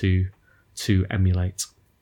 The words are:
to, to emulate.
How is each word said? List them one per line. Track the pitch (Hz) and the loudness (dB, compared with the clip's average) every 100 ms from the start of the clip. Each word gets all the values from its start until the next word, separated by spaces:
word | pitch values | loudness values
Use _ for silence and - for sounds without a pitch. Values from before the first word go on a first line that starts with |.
to, | 95 92 92 - _ _ _ - - | 0 0 -2 -8 _ _ _ -8 0
to | 95 - | 0 0
emulate. | 95 92 90 92 - - _ _ _ | 0 2 0 -2 -6 -12 _ _ _